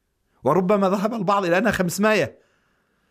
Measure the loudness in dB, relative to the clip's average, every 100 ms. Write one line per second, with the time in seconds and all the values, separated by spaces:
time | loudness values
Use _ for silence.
0 | _ _ _ _ 0 0 2 2 2 0
1 | -2 -4 -2 0 0 0 0 0 -2 0
2 | 0 2 0 -6 _ _ _ _ _ _
3 | _